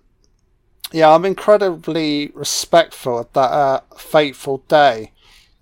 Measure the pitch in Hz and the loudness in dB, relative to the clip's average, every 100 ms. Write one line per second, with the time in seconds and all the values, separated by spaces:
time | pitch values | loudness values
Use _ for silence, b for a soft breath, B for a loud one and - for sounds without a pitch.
0 | _ _ _ _ _ _ _ _ - 160 | _ _ _ _ _ _ _ _ -10 2
1 | 156 160 190 185 - 208 190 160 165 165 | 4 4 2 -4 0 0 0 -6 -8 -6
2 | 151 147 147 - 143 - - 170 160 - | -4 -4 -8 -10 -10 -8 0 0 0 -6
3 | 131 120 117 139 127 147 135 135 - - | -8 -8 -6 -2 -2 0 -2 -4 -8 -20
4 | - 156 143 127 139 135 - 151 139 113 | -2 0 0 -4 -10 -10 0 4 4 2
5 | 107 _ b b b b | -8 _ b b b b